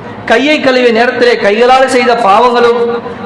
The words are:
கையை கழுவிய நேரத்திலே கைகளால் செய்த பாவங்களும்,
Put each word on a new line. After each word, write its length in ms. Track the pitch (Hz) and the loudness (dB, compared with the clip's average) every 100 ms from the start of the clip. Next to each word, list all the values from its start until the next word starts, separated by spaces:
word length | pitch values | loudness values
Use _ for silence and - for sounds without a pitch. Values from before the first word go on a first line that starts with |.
| - - - | -16 -14 -4
கையை 340 | - 285 302 | -2 0 0
கழுவிய 320 | 262 254 240 | 0 0 0
நேரத்திலே 440 | 220 247 254 240 220 | 2 0 0 -2 0
கைகளால் 520 | 202 214 247 262 262 | 0 2 2 2 2
செய்த 260 | 254 240 | 0 0
பாவங்களும், 920 | 233 196 208 247 240 233 233 - - - - | 0 2 2 2 2 0 0 -2 -4 -8 -12